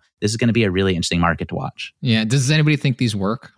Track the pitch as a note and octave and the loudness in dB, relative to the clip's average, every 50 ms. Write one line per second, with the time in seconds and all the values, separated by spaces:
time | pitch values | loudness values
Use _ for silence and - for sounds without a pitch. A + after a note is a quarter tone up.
0 | _ _ _ - - G#2 A2+ A2+ B2 A#2 G#2 A#2 A2+ G2+ F2+ F#2+ G2 F#2+ F#2 E2+ | _ _ _ -4 -4 -2 -2 0 0 0 2 2 2 0 2 0 0 0 0 0
1 | E2+ - - F2 E2+ E2+ E2 - - - - E2 D2 D#2 - - - - - _ | 0 0 0 2 2 0 0 -2 -4 -8 -8 -8 -8 -8 -10 -12 -16 -16 -12 _
2 | - C3 A2+ A2 A2 A2 B2 C#3 B2+ B2+ D#3 D#3 D3+ D3+ D3+ C#3 - C#3+ B2 - | -2 0 2 2 2 2 0 0 2 2 2 2 2 2 2 2 0 0 0 0
3 | B2+ A#2 G2+ G2+ F#2+ G2 A2+ C3 - - - | 0 -2 -2 -2 -2 -2 -4 -4 -8 -16 -12